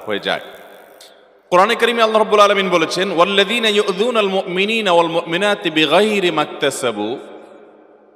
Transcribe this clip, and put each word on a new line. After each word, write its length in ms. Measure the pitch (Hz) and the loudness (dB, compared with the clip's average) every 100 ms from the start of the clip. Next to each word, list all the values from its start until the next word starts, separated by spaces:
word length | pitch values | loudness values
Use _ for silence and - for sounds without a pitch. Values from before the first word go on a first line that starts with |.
| - | -8
হয়ে 140 | 101 | -6
যায়। 220 | 92 82 - - - - - - - _ _ _ - | -4 -6 -6 -20 -20 -20 -20 -20 -20 _ _ _ 0
কোরআনে 260 | 180 208 226 | 2 2 2
কারিমে 260 | 233 233 | 0 2
আল্লাহ 200 | 220 214 | 2 2
রাব্বুল 180 | 202 208 | 2 4
আলামিন 300 | 202 196 190 | 4 4 2
বলেছেন, 420 | 175 160 175 196 | 0 0 -2 -2
"ওয়াল্লাযীনা 580 | 160 196 196 196 233 220 | 0 2 2 0 0 0
ইউযূনাল 580 | 208 208 185 240 226 202 | 0 0 -2 0 0 0
মুমিনিনা 640 | 190 185 180 202 226 202 | -2 -4 -4 -2 -2 2
ওয়াল 160 | 170 170 | 2 2
মুমিনাতি 640 | 165 165 170 208 202 180 | -2 -4 -2 -2 -2 -2
বিগাইরি 600 | 156 151 170 214 208 180 | 0 2 2 2 0 -2
মাকতাসাবু", 880 | 156 147 - 143 131 123 104 107 143 - - - - - - - - _ | -2 -4 -2 -4 -2 -4 -4 -6 -6 -12 -20 -20 -20 -20 -20 -20 -20 _